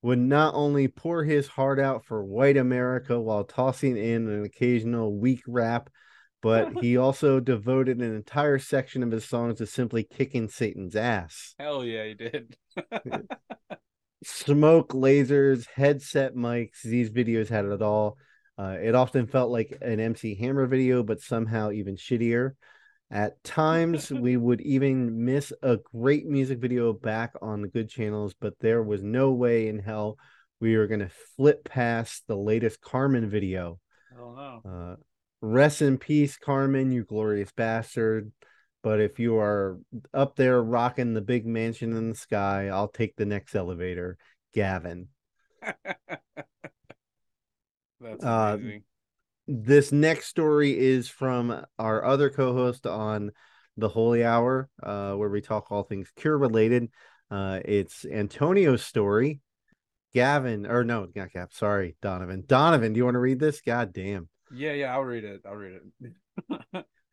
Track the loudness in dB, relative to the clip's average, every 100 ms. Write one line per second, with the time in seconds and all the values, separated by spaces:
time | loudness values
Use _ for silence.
0 | 2 2 4 4 4 2 0 2 0 -2
1 | -4 -2 2 2 0 -2 0 2 0 -2
2 | -6 -8 -6 2 6 6 4 2 0 -2
3 | -2 -2 0 -2 -2 0 0 0 -2 0
4 | 0 0 0 -4 -6 _ 2 2 0 -2
5 | -2 0 0 0 -2 -2 0 -2 -4 _
6 | _ _ _ _ 2 4 2 0 2 4
7 | 4 2 4 4 2 0 0 0 0 0
8 | -2 -6 -6 -2 2 0 0 -4 -2 -6
9 | -4 -4 -4 -4 -4 -4 -6 -4 -2 -2
10 | -6 -4 -2 -2 -6 -4 -6 -4 -6 -4
11 | -2 -2 -4 -16 -20 _ -8 -6 -6 -6
12 | -8 -10 -10 -10 -12 -20 _ -14 -10 -10
13 | -8 -10 -10 -16 _ -20 _ -20 _ _
14 | _ _ -16 -10 0 4 8 6 4 0
15 | 4 4 4 4 4 2 -2 2 2 2
16 | -2 -2 -2 -2 -2 -2 -6 -10 -2 0
17 | 0 0 0 0 0 0 -2 -2 0 2
18 | 0 -4 _ _ _ -10 -8 -4 2 4
19 | 4 0 0 0 0 -2 -4 -6 -4 -2
20 | -2 -4 -6 -4 -2 0 0 2 2 2
21 | 0 -6 -4 -4 -2 -2 -2 -4 -6 -10
22 | -4 -2 2 0 -2 -6 _ _ _ _
23 | _ -4 -4 -4 -6 0 2 4 2 -2
24 | -4 -2 0 2 2 0 0 2 2 2
25 | 0 -2 0 0 -4 -4 0 0 -2 -2
26 | 2 2 0 -2 0 -2 -2 0 0 0
27 | -4 -4 -6 -8 -8 -6 -6 -6 -6 -6
28 | -6 -4 -6 -6 -10 -2 0 0 0 -4
29 | -2 2 2 2 2 2 0 -4 -8 -6
30 | -6 -8 _ _ _ _ 2 4 2 0
31 | -4 -10 -20 2 4 4 -2 -2 0 -2
32 | -4 -12 -8 -4 0 2 0 -4 -6 -2
33 | 2 2 0 -2 -2 -4 -8 -12 _ _
34 | _ -20 -20 -18 -18 -16 -14 -12 -12 -14
35 | _ _ _ _ 0 4 4 4 0 0
36 | 0 2 2 -2 -4 0 2 0 0 -2
37 | -4 -4 -2 -2 -4 -4 -2 -2 -4 -2
38 | 0 0 -4 _ _ _ _ _ -2 2
39 | 2 0 0 2 2 0 -2 -6 -14 -16
40 | -8 -2 -2 2 4 4 2 0 0 0
41 | -2 -2 0 -2 -2 -4 -4 -4 -6 -4
42 | -4 -8 -6 -2 0 -2 -2 -2 -4 -4
43 | -6 -2 -4 -4 -4 -6 -4 -6 -6 -6
44 | -8 -12 _ _ _ -4 -2 -2 -8 -14
45 | -16 _ _ _ _ _ -14 -12 -12 -14
46 | _ -18 _ -20 -20 _ -20 _ _ -20
47 | _ _ _ _ _ _ _ _ _ _
48 | -18 -8 -2 2 2 -2 -8 -14 _ _
49 | _ _ _ _ -8 -6 6 6 6 4
50 | 4 2 -4 -2 2 4 4 4 4 2
51 | 0 -6 -2 -2 -2 -6 -12 -6 -2 0
52 | 2 2 2 2 0 2 0 -2 -6 -4
53 | -4 -4 -6 -10 _ _ _ -4 -2 2
54 | 2 4 4 4 2 0 -4 -12 -10 -6
55 | -4 -4 -2 -4 -2 -6 -2 -6 -4 -8
56 | -10 -4 0 2 2 4 4 4 0 _
57 | -20 _ _ -6 -4 -6 0 0 -2 -10
58 | -8 -4 -6 -2 2 4 4 2 0 -2
59 | 2 2 2 -2 _ _ _ _ _ _
60 | _ 2 4 2 0 -4 -2 0 0 -2
61 | -6 -10 -10 -10 -12 -4 0 0 -2 -6
62 | -6 -6 -6 -10 2 4 6 4 2 2
63 | 2 2 0 2 0 -2 -4 -2 -4 -6
64 | -8 -8 -10 _ _ -10 -8 -6 -4 -4
65 | -4 -8 -10 -16 -16 -16 -16 -18 -20 _
66 | -20 -20 _ -18 -12 -12 -10 -16 -16 _
67 | _